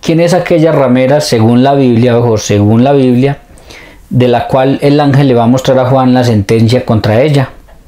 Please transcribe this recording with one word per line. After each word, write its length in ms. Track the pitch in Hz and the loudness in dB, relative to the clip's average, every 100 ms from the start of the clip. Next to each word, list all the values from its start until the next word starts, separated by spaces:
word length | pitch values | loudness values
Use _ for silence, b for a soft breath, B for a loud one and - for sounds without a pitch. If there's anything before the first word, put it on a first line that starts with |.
¿quién 200 | - 165 | -4 0
es 120 | 170 | 0
aquella 400 | 180 - 170 160 | 0 0 0 0
ramera 480 | 147 131 127 131 147 | 0 0 0 0 0
según 420 | - 117 113 120 | -2 0 2 2
la 120 | 135 | 2
Biblia, 440 | 139 127 117 123 117 | 2 0 0 0 0
ojo, 200 | 120 104 | 0 -2
según 440 | - 101 101 113 | -2 -2 0 2
la 100 | 131 | 2
Biblia, 480 | 143 127 123 139 143 - B B B B B - | 2 0 0 -2 -4 -14 B B B B B -6
de 180 | 123 123 | -2 0
la 220 | 117 - | 0 -2
cual 300 | 135 135 139 | -2 -2 0
el 180 | 143 147 | 0 0
ángel 280 | 143 135 139 | 2 2 2
le 60 | |
va 100 | 117 | 0
a 40 | 117 | 0
mostrar 300 | 127 135 131 | 0 0 0
a 60 | |
Juan 300 | 120 135 127 | 0 0 0
la 100 | 123 | 0
sentencia 640 | 120 107 - 113 113 123 120 | 0 -2 0 0 2 0 -2
contra 340 | 110 113 110 | -2 0 0
ella? 300 | 151 139 123 - - - | 0 0 -4 -8 -20 -20